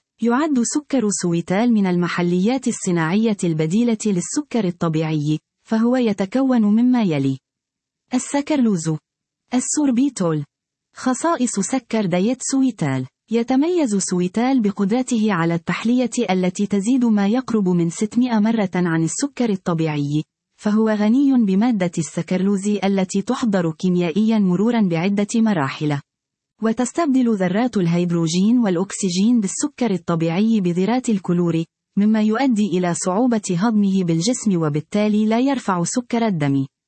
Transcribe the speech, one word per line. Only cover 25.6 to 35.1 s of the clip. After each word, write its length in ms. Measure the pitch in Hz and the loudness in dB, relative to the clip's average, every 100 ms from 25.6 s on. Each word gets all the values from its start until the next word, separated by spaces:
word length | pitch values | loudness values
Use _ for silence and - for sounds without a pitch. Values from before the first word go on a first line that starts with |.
| 135 - 151 143 - _ _ _ _ - | -2 -2 -2 -4 -6 _ _ _ _ -6
وتستبدل 720 | 220 226 240 - 311 262 233 208 | -4 -2 -2 -2 0 2 2 2
ذرات 420 | 180 202 247 208 | 0 0 0 0
الهيدروجين 800 | 170 175 175 170 160 175 208 247 | 2 2 0 0 0 2 2 2
والأكسجين 840 | 208 170 190 - 190 180 220 240 | 2 0 -2 -4 -4 0 2 2
بالسكر 520 | 190 - 294 - 233 | 0 -4 -6 -2 -2
الطبيعي 680 | 185 - 165 165 175 220 220 | -2 -2 -2 0 0 2 2
بذرات 480 | 175 170 196 254 247 | 0 0 0 0 -2
الكلور، 540 | 196 - 175 170 165 165 _ _ 196 | -4 0 0 0 0 -4 _ _ 0
مما 240 | 214 220 | 2 2
يؤدي 440 | 214 220 277 208 202 180 | 2 2 2 2 0 0
إلى 160 | 175 | 0
صعوبة 640 | 175 185 190 254 220 - 170 | -2 -2 0 2 0 -2 0
هضمه 460 | 233 208 196 190 | 0 2 2 0
بالجسم 580 | 175 165 202 254 214 170 | 0 0 0 -2 0 0
وبالتالي 640 | 156 147 - 208 214 | 0 -2 -2 -2 0